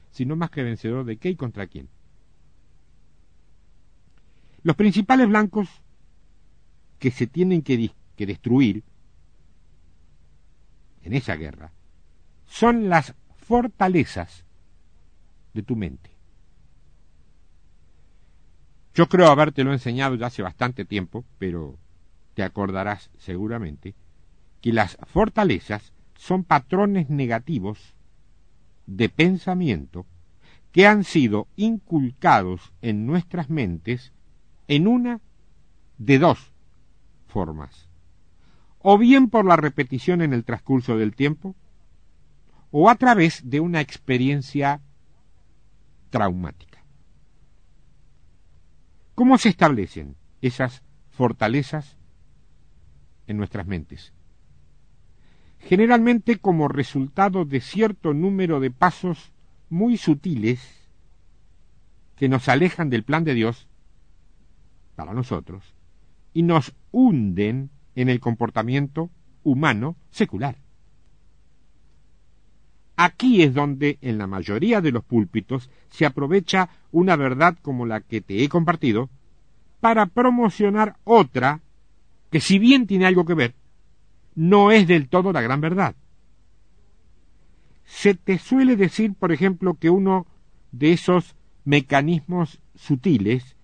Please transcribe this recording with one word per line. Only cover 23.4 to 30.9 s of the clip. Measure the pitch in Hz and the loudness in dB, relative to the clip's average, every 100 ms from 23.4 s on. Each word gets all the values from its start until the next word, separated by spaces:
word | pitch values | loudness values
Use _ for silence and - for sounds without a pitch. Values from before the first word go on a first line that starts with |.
| 107 117 82 71 98 - - _ _ _ _ _ | -8 -8 -10 -14 -18 -20 -20 _ _ _ _ _
que | 117 | -2
las | 113 98 - - | 0 0 -6 -6
fortalezas | 180 214 226 190 90 - 107 - - - - | -2 0 0 0 -2 -6 -12 -12 -20 -20 -12
son | - 185 | -6 -4
patrones | 175 147 - 185 208 190 139 | 0 -2 0 -2 0 -2 -4
negativos | 143 120 117 - 101 95 110 - - - - - - - - - _ - | -4 -4 -4 -6 -6 -6 -10 -18 -20 -20 -20 -20 -20 -20 -20 -20 _ -10
de | 98 113 | -4 -2
pensamiento | - 175 185 185 180 160 82 67 87 - - - _ - - - | 0 0 -2 -4 -4 -2 -4 -8 -16 -18 -20 -20 _ -20 -20 -2
que | 175 | 4
han | 202 | 6